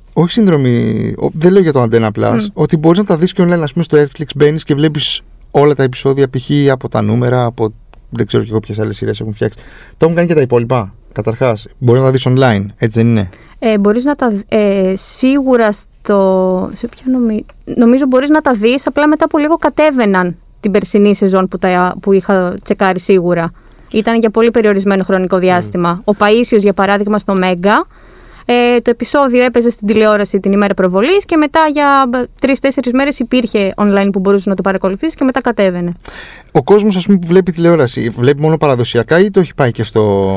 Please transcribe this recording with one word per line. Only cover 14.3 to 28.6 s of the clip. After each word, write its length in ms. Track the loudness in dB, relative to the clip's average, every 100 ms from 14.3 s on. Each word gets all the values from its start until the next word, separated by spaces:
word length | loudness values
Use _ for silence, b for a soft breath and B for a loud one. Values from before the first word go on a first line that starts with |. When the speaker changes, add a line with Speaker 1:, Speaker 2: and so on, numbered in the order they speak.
Speaker 2:
δ-, 100 | -2 -2
ε, 380 | 0 0 0 -2 -4
σίγουρα 760 | -8 -2 0 0 2 2 2
στο... 1000 | -2 -12 _ -2 2 2 2 0 -2 -4
Σε 120 | -10 -14
ποια 160 | -10 -4
νομι-, 380 | -2 -2 -4 -8 -20
νομίζω 420 | -10 2 4 4 2
μπορείς 220 | 0 2
να 120 | 2
τα 120 | 2
δεις, 340 | 0 0 0 -2
απλά 220 | 0 0
μετά 160 | 2
από 140 | 0 0
λίγο 180 | 0 0
κατέβαιναν 800 | -2 2 0 2 0 0 -2 -6 -16 -8
την 100 | -2
περσινή 440 | -2 0 2 2 2
σεζόν 320 | 0 0 0
που 100 | -2
τα, 360 | -2 0 -2 -2
που 120 | 0
είχα 420 | 0 2 -2 -2 -6
τσεκάρει 380 | -6 -2 0 -2
σίγουρα. 520 | 0 0 2 -2 -4 -10 b b b
Ήταν 260 | -4 0 0
για 120 | 0
πολύ 200 | 2 2
περιορισμένο 540 | 2 2 0 0 -2
χρονικό 320 | 0 -2 0 0
Speaker 3:
Μμμ. 40 |
Speaker 2:
διάστημα. 600 | 0 0 -2 -4 -2 -2
Ο 80 | -2 0
Παΐσιος, 400 | 2 0 2 2
για 140 | 2
παράδειγμα, 460 | 0 0 0 0 -2
στο 140 | -2
Μέγκα, 540 | -2 0 0 0 0 -2 b b b b b
ε, 360 | -2 0